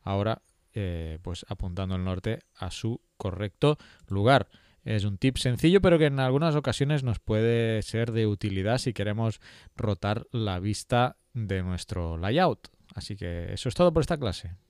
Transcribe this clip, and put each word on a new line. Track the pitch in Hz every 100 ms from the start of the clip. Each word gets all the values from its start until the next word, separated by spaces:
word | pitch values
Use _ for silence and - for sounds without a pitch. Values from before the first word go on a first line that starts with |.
ahora, | 95 98 104 120 _ _ _
eh, | 113 95 85 82 80
pues, | 90 87 -
apuntando | 101 95 87 95
el | 92
norte | 90 92 110 117 _
a | _ 92
su | - 113 120 _ _
correcto | 98 90 104 _ 143 151 - - -
lugar. | 98 107 139 - - _ _
Es | - 107
un | 104 98
tip | 131 127
sencillo, | 131 120 160 196
pero | 190 170
que | 151
en | 139
algunas | 131 135 165
ocasiones | 147 135 - 139 151
nos | 131 107
puede | - 107 113 117 113 110
ser | - 113 117
de | 113
utilidad | 110 101 107 95 98 127
si | 131
queremos | 104 101 107 113 - - - -
rotar | - 107 98 101 110 -
la | 120 107 90
vista | 101 104 - 123 123 - _
de | 120 104 95
nuestro | 92 90 - 90 85 82
layout. | 92 143 180 107 - _ _
Así | - -
que | 104 90 85 87
eso | 95 127
es |
todo | - 175
por | 160
esta | 135 165
clase. | 117 87 - -